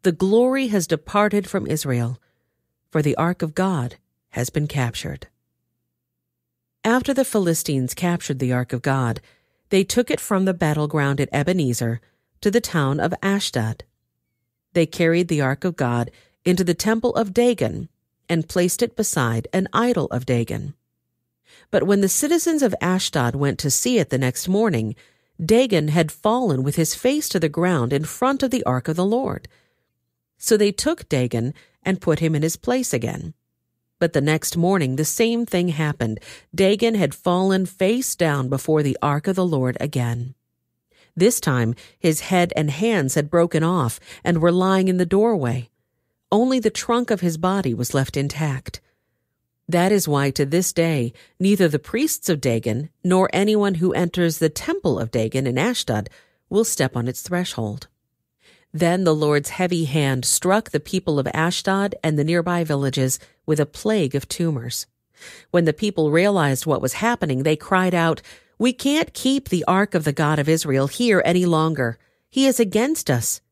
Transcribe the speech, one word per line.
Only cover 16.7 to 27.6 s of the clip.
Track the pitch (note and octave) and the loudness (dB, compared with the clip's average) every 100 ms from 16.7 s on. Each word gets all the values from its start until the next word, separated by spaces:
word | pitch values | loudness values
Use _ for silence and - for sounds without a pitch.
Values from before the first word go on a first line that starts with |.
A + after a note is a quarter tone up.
temple | E3+ G#3+ A3+ A#3+ - | 0 0 0 0 -2
of | G#3+ | -2
Dagon | F#3 B3 A#3 A2 - - _ _ _ - | 2 2 2 -2 -4 -12 _ _ _ -4
and | E3 D#3+ | -4 -2
placed | F#3 F3+ - | 0 0 0
it | A#3 - | -4 -2
beside | G#3+ E3+ A#2+ A2+ - | -2 0 0 0 -2
an | F#3+ F#3+ | -4 0
idol | - A#3+ A#3+ C#3 | 0 2 0 -2
of | B2 B2+ | -4 -2
Dagon. | A#2+ A#2 G#2+ C#3+ - _ _ _ _ _ _ _ - _ | -2 0 -6 -10 -14 _ _ _ _ _ _ _ -20 _
But | G#3 | 0
when | F#3 G3+ | 2 2
the | G3 | 2
citizens | - D4 E4+ E4+ D#4 | 0 2 2 2 2
of | B3+ F3+ | 0 0
Ashdod | F3+ F#3 - D#3 A#2+ C3+ | 0 0 0 0 0 0
went | C#3+ A2+ | -2 0
to | D3 | -2
see | - B3 A#3+ | 0 2 2
it | D#3 | 2
the | B2+ | 0
next | B2+ - - | 0 -2 -2
morning, | G3 A3 C3+ A2 - _ _ _ - | 0 2 0 -2 -8 _ _ _ -10
Dagon | E3 A3+ C4 F3+ D3+ | 2 4 4 2 2
had | D#3 D#3+ | 2 0
fallen | - G#3+ A#3+ A#3+ C3+ | 0 0 2 2 0
with | C3+ C#3+ | 0 0
his | D#3 - | -2 0
face | B3+ D4+ - | 0 0 -2
to | F#3+ | -2
the | D#3+ | -2
ground | D3 | 0